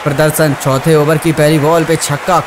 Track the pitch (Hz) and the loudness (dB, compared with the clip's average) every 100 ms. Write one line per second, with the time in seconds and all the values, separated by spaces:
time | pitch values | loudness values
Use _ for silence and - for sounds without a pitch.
0 | 147 139 156 151 156 139 143 135 160 156 | -4 0 0 2 -2 0 -2 0 2 2
1 | 147 156 165 151 151 156 147 170 160 160 | 2 0 0 0 2 2 2 0 0 -2
2 | - 143 - 170 | -2 -6 -2 -2